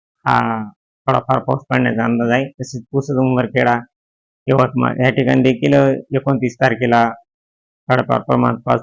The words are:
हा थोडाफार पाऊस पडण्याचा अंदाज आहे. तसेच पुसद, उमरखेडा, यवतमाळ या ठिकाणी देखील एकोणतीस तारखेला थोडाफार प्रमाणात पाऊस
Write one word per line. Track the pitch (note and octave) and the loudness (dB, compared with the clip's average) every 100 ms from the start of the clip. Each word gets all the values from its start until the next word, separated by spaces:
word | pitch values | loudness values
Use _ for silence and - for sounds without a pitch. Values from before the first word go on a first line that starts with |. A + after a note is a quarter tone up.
| _ _ C3 | _ _ -2
हा | A#2+ A#2 A2+ G#2+ | 0 0 -4 -8
थोडाफार | - _ _ - C3 - C3 | -14 _ _ -2 -2 0 -2
पाऊस | C3+ C3 - | 0 -4 -2
पडण्याचा | B2+ B2 A2+ | -2 0 0
अंदाज | A#2 A#2 A#2 | -2 0 0
आहे. | B2 C#3 | 0 -2
तसेच | - B2+ B2+ - | -8 -12 -12 -6
पुसद, | C#3 C#3 | -6 -2
उमरखेडा, | C3 C3 B2+ A#2+ B2+ B2 A#2+ A#2+ _ _ _ _ _ - | 0 0 0 -2 0 0 -2 -4 _ _ _ _ _ -2
यवतमाळ | C3+ B2 B2+ B2 - | 0 2 0 -2 0
या | B2+ | 0
ठिकाणी | C3 B2+ C3 | 0 0 2
देखील | C3 A#2+ D3 C#3 C#3 C3+ - | 2 2 2 2 2 0 -4
एकोणतीस | C3+ C#3 C3+ B2 - | -4 -2 -2 -2 -2
तारखेला | C3 A2 B2 A#2 A#2 A#2 _ _ _ _ _ _ - | -2 0 2 2 2 -2 _ _ _ _ _ _ -2
थोडाफार | B2+ A#2+ A#2+ | 0 0 -2
प्रमाणात | - B2 B2 A#2+ | 0 0 0 -2
पाऊस | - A#2+ | -2 -2